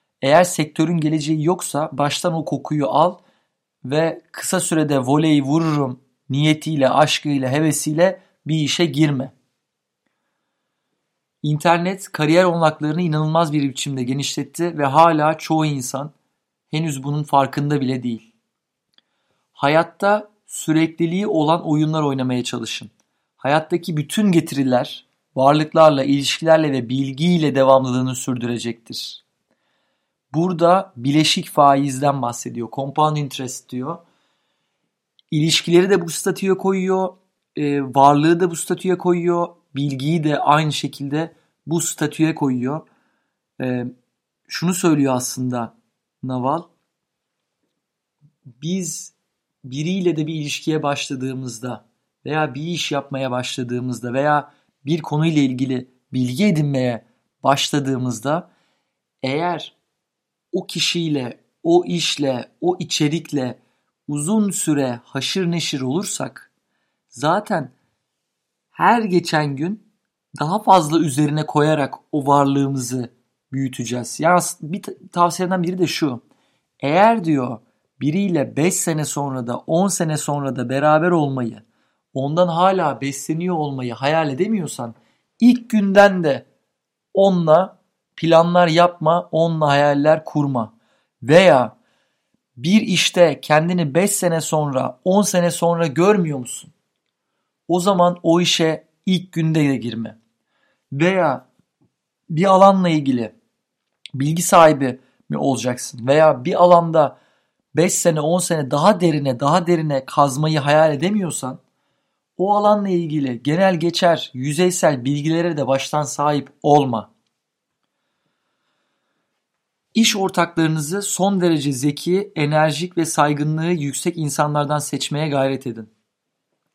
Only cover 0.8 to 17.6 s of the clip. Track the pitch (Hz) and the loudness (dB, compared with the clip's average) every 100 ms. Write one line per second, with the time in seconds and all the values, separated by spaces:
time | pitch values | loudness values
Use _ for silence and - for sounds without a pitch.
0.8 | 160 170 151 160 143 156 156 180 - 143 | 0 0 0 -2 -2 0 0 -2 -4 -6
1.8 | 156 135 143 - 180 165 151 135 - 151 | -4 -2 -2 -2 -2 -4 -4 -8 -4 -2
2.8 | 135 143 175 180 _ _ _ _ _ _ | 0 2 2 0 _ _ _ _ _ _
3.8 | 127 147 165 - _ - - 185 - 160 | -4 0 0 -4 _ -12 -4 -4 0 0
4.8 | 147 139 123 151 160 147 131 160 160 147 | 0 0 2 2 4 2 2 0 0 -2
5.8 | 131 127 _ _ - 139 151 156 160 151 | -2 -6 _ _ -6 0 2 0 -2 0
6.8 | 127 139 151 - 147 139 127 147 156 143 | 2 4 2 0 -2 -2 0 0 0 0
7.8 | 156 151 185 185 _ _ 147 160 143 - | -2 2 2 0 _ _ -4 -2 -2 0
8.8 | 165 139 156 131 139 - _ _ _ _ | -2 2 0 0 -6 -14 _ _ _ _
9.8 | _ _ _ _ _ _ _ _ _ _ | _ _ _ _ _ _ _ _ _ _
10.8 | _ _ _ _ _ _ 151 151 175 170 | _ _ _ _ _ _ -6 0 0 0
11.8 | 180 190 - - 151 175 185 170 156 156 | -2 -6 -10 -2 2 4 4 2 0 0
12.8 | 151 160 175 151 156 165 160 147 139 123 | -4 -2 -2 -2 0 0 0 0 -2 -4
13.8 | 147 131 123 139 135 147 139 - 170 156 | -8 -6 -4 -4 -4 -6 -8 -6 -4 -2
14.8 | 139 147 170 156 151 156 - 160 156 139 | 2 6 6 4 0 -2 -2 -2 -2 -4
15.8 | 127 135 151 - _ _ _ _ _ 151 | -6 -8 -10 -14 _ _ _ _ _ -4
16.8 | 165 135 139 147 147 139 131 143 | -4 -4 -6 -6 0 0 0 -2